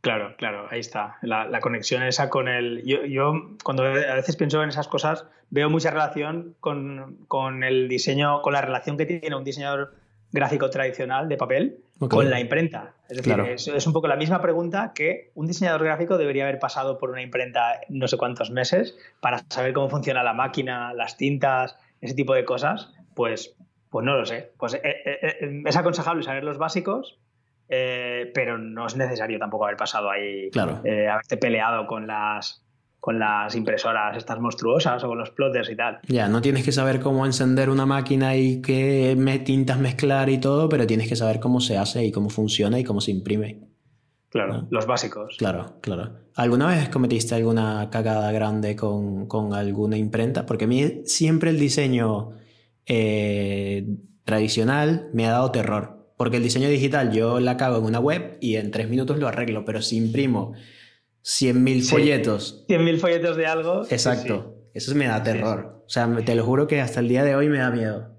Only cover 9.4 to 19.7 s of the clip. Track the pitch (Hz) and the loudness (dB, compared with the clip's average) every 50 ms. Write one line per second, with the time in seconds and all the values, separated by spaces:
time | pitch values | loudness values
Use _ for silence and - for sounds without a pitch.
9.4 | 131 135 139 147 143 143 143 139 139 - - - _ _ _ _ _ _ - 139 | -6 -8 -8 -8 -6 -6 -4 -4 -6 -8 -12 -20 _ _ _ _ _ _ -2 0
10.4 | 135 131 147 135 135 131 131 135 135 131 127 - 131 123 131 135 151 160 - - | 0 0 0 0 0 0 0 0 -2 -2 -2 -4 -4 -2 -2 -2 -2 -2 -2 -2
11.4 | - 117 127 139 185 285 - - - _ _ _ 143 127 - - - 135 127 123 | 0 0 0 0 0 0 -4 -6 -20 _ _ _ -2 2 4 4 4 4 2 0
12.4 | 123 117 139 156 170 170 135 113 104 - - _ _ _ 127 127 123 120 113 98 | 0 0 0 0 0 -2 -4 -8 -12 -14 -20 _ _ _ -10 -4 0 2 2 2
13.4 | 117 120 123 127 - 156 143 143 135 160 151 165 160 151 139 139 156 160 185 175 | 2 -2 -4 -6 -6 -4 -2 0 0 2 0 2 2 2 0 0 2 0 0 2
14.4 | 175 175 165 165 175 170 165 196 220 220 - - 151 160 185 - - _ _ 151 | 2 2 0 0 0 -2 -2 -4 -4 -4 -4 -2 -2 -2 -2 -2 -8 _ _ -6
15.4 | 151 160 175 - 196 180 165 156 160 160 156 147 175 170 175 180 156 143 139 139 | -4 -4 -2 0 0 0 2 2 2 0 2 0 0 2 2 2 2 2 0 0
16.4 | 139 139 135 131 - 131 - 139 131 135 135 131 - 127 127 127 127 123 123 127 | 0 -2 -2 -2 -4 -4 -4 -2 -4 -4 -4 -4 -4 -6 -6 -8 -10 -6 -4 -4
17.4 | 127 127 120 123 120 120 120 - - - - 135 131 123 - 120 - 123 123 120 | -4 -2 0 0 0 0 0 -4 -6 -8 -6 -4 -2 -2 0 0 -2 -4 -2 -4
18.4 | 117 107 120 127 123 - - 185 240 - - - - - _ _ - 123 123 117 | -6 -4 -2 -2 -2 0 2 0 0 -2 -6 -18 -20 -20 _ _ -4 -2 -2 -2
19.4 | - - - 131 127 131 | -6 -8 -6 -2 -2 -2